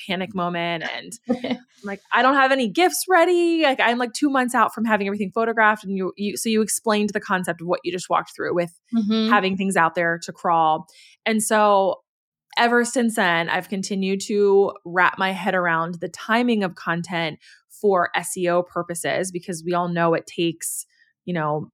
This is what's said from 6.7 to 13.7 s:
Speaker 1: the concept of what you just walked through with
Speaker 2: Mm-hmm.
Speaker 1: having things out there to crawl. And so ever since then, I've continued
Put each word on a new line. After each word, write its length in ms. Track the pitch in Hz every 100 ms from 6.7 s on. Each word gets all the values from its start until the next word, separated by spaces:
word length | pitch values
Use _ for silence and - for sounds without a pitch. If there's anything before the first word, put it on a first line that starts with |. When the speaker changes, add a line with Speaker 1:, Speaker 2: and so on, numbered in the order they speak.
| - 226 214 208
Speaker 1:
the 100 | 208
concept 400 | 208 190 185 170
of 60 | 170
what 140 | -
you 80 | -
just 160 | 180 -
walked 260 | 165 165
through 200 | - 151
with 260 | 170 175 - _
Speaker 2:
Mm-hmm. 340 | 233 208 220 220
Speaker 1:
having 300 | 214 190 190
things 180 | 196 180
out 180 | 165
there 240 | 170 170 170
to 120 | -
crawl. 560 | 170 185 165 160 160 - - - _ -
And 160 | 220
so 580 | - 214 214 202 190 - _ _ _ _ _ -
ever 300 | 240 240 240
since 300 | 269 233 226
then, 340 | 185 170 170
I've 180 | 185
continued 520 | 175